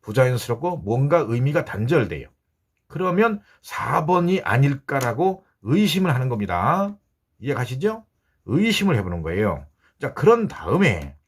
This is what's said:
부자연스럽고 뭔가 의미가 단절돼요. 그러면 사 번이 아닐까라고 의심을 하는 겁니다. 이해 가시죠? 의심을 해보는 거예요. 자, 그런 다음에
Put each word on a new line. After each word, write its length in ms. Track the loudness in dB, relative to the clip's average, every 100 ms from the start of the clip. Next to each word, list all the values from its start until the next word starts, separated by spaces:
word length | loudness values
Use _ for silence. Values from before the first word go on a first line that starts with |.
부자연스럽고 720 | -2 2 2 2 -4 -4 -4 -4
뭔가 480 | -2 0 2 2 2
의미가 380 | 0 0 0
단절돼요. 640 | -2 -4 0 2 0 -6 -12 _ _ _ _ _ _
그러면 540 | -6 -2 2 2 0 _ _
사 440 | -14 -8 -2 -2
번이 360 | 2 2 2 0
아닐까라고 1000 | 2 2 4 2 -4 -2 -2 0 0 -2 _ _
의심을 500 | 0 2 2 2 2
하는 160 | 0 0
겁니다. 680 | -2 -2 0 0 0 -2 -8 _ _ _ _
이해 160 | -6
가시죠? 500 | -4 -4 -2 -4 -4 _ _ _ _
의심을 500 | -2 0 2 2 2 0
해보는 260 | 0 -6
거예요. 420 | -4 0 0 -2 -10 _ _ _
자, 140 | -8
그런 340 | 2 4 4 0
다음에 680 | -6 -2 2 2 0 -8 -16